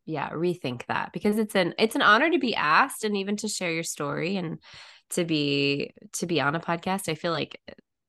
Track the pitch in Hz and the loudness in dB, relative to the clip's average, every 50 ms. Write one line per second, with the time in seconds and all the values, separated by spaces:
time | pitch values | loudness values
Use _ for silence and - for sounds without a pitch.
0 | - - 156 139 - - - 151 170 180 165 - - 131 123 120 - - - - | -10 -6 -4 -4 -4 -4 -4 -2 0 0 -2 -2 -4 -6 -6 -6 -6 -4 -4 -4
1 | - - - 175 - 208 208 226 214 208 - 196 175 165 - - 220 226 - 285 | -4 -4 -8 -2 0 2 2 2 0 2 2 2 2 2 2 2 0 2 2 4
2 | - 196 208 233 302 339 349 269 269 233 - - 151 147 160 190 262 277 - - | 6 6 6 6 6 4 4 2 2 0 0 0 2 4 6 4 4 4 0 -4
3 | 220 214 208 196 190 202 208 208 - 214 - - 185 170 165 165 165 - - - | -4 -2 -2 -2 -2 -2 -4 -4 -4 -6 -4 -4 -2 -2 -2 -2 -4 -6 -6 -6
4 | 147 143 143 147 156 175 202 190 170 156 165 - _ - - - - - - - | -4 -4 -2 -2 -2 -2 -2 -2 -4 -4 -8 -10 _ -20 -20 -20 -20 -20 -20 -20
5 | _ - - 185 175 170 160 147 143 143 143 143 139 143 143 143 - - - - | _ -6 -2 -2 0 2 0 0 2 2 2 2 2 2 0 0 -4 -6 -10 -20
6 | - - - - 185 170 170 139 131 147 156 165 - - 170 170 - 185 190 196 | -20 -12 -8 -6 -4 0 0 2 2 2 0 -2 -2 -2 -4 -2 0 -2 -2 -2
7 | - 170 156 - - 170 165 143 139 - - - _ - - - _ _ _ _ | -2 -4 -6 -4 -2 -2 -2 -2 -4 -6 -8 -20 _ -20 -20 -20 _ _ _ _
8 | _ | _